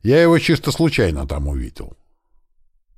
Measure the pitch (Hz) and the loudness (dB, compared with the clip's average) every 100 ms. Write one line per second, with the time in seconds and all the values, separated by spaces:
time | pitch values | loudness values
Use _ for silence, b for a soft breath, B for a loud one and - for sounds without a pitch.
0 | 104 147 170 165 - 160 - - 160 - | 4 4 4 4 2 -2 -2 -2 0 0
1 | 98 73 69 71 71 69 62 - - - | -2 -2 -6 -6 -4 -6 -8 -12 -18 -18
2 | _ _ _ _ _ _ _ _ _ | _ _ _ _ _ _ _ _ _